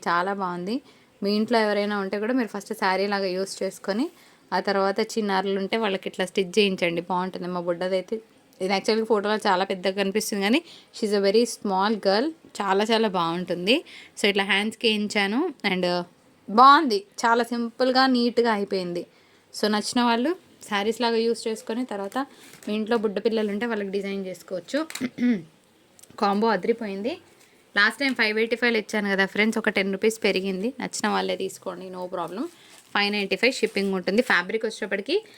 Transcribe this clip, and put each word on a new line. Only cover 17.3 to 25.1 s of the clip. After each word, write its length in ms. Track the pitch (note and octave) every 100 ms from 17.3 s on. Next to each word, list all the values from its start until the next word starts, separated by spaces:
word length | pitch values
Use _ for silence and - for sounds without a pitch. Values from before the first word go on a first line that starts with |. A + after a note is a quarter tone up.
| A#3 A#3+
సింపుల్గా 520 | A#3+ A#3 - B3+ B3+ C4 B3
నీట్గా 360 | A#3+ A#3 A#3 G#3
అయిపోయింది. 460 | G3 F#3+ F3 F3 - _ _ _ _ -
So 80 | G#3 G#3+
నచ్చిన 260 | - B3 A#3+
వాళ్ళు 200 | A#3 C#4+ F#4 - - -
శారీస్ 320 | G3+ G#3 A3+ A#3
లాగా 140 | A3+ A3+
యూజ్ 160 | A3+ A3+
చేసుకొని 340 | A3 - A3+ B3+
తర్వాత 260 | G3+ G3 B3+ C#4 - - -
మీ 100 | - G#3+
ఇంట్లో 180 | G#3+ A#3
బుడ్డ 140 | G#3+ F#3+ A3
పిల్లలు 240 | A3 G#3+
ఉంటే 140 | G3+ A#3+
వాళ్ళకి 200 | G#3 G3 G3
డిజైన్ 260 | G3 G3 F#3
చేసుకోవచ్చు. 480 | F3+ - F#3 - C#4+ D#4+ -
<clears throat> 1200 | B3